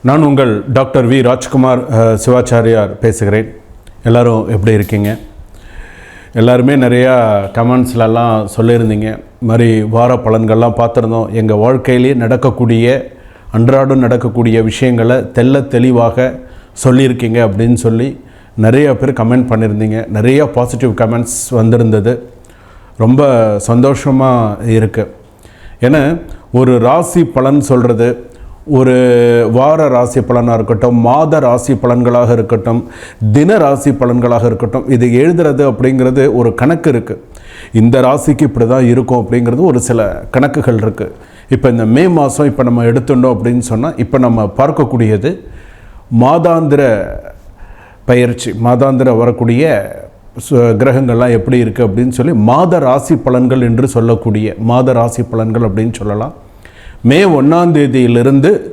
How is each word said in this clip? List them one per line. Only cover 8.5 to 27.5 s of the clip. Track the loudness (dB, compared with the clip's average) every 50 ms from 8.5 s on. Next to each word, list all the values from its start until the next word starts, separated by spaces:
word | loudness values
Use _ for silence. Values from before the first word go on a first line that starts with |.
| -4
சொல்லியிருந்தீங்க, | -2 0 2 2 2 0 -2 -2 -2 -4 -6 -8 -10 -16 -20 -14 -6
"மாதிரி | -4 -2 0 2 2 2 2 0 -2
வார | -2 0 0 2 2 0
பலன்கள்லாம் | 0 0 0 0 0 0 0 2 2 2 0 0
பார்த்துருந்தோம், | 0 -2 0 0 -2 -2 0 -2 -4 -4 -4
எங்க | -2 -2 0 0 0
வாழ்க்கையிலேயே | 2 2 0 0 0 0 0 0 2 2 0 0
நடக்கக்கூடிய, | 0 0 0 0 0 0 -2 -2 0 0 0 0 2 2 0 0 -2 -4 -10 -18 -20 -20 -20 -20 -20 -18 -6
அன்றாடம் | -2 0 2 2 2 2 2 2 0 0
நடக்கக்கூடிய | 2 0 0 -2 -2 -4 -2 -2 0 0 2 0 0
விஷயங்களை | -2 -2 -2 0 0 0 0 0 0 0
தெள்ள | -2 -2 -2 -2 0 2 2 2 0 -2
தெளிவாக | -2 0 0 2 2 2 2 0 0 0 -2 -2 -2 -4 -10 -18 -20 -20 -20 -20 -20 -16 -2 0
சொல்லியிருக்கீங்க" | 2 2 4 2 2 0 -2 -4 -2 0 0 0 0
அப்படின்னு | 0 0 0 0 0
சொல்லி | 0 0 -2 -2 0 -4 -4 -6 -12 -20 -20 -20 -20 -20 -14 -4
நிறைய | 0 2 2 4 4 2 2 0
பேர் | 0 -2 -4 -2
கமெண்ட் | -2 0 0 2 0 0
பண்ணியிருந்தீங்க. | 0 -2 -2 0 -2 -2 -2 -2 -2 -2 -4 -6 -6 -4
நிறையா | 0 0 2 2 2 0
பாசிட்டிவ் | 0 -2 -4 -4 -2 -4 -2 -2 -2
கமெண்ட்ஸ் | 0 0 -2 -2 0 -4 -4 -6 -8 -10 -8 -4
வந்திருந்தது. | -2 0 2 2 2 2 2 2 0 0 0 -2 -4 -4 -8 -18 -20 -20 -20 -20 -20 -20 -20 -20 -20 -20 -20 -20 -6
ரொம்ப | -2 2 2 4 4 4 2 2 2 2 0 0 -2 -2
சந்தோஷமா | 0 2 2 2 2 0 0 -2 0 0 2 2 2 2 0 0 -2 -4 -6 -2
இருக்கு. | 0 2 2 0 0 -2 -6 -6 -6 -10 -20 -20 -20 _ _ -20 -20 -20 -20 -20 -20 -8 -2
ஏன்னா, | 0 2 2 2 2 0 -2 -4 -8 -16 -18 -20 -14 -4
ஒரு | 0 2 2 4 2 2
ராசி | 2 2 2 0 -2 0 0 0 0
பலன் | 0 0 -2 0 2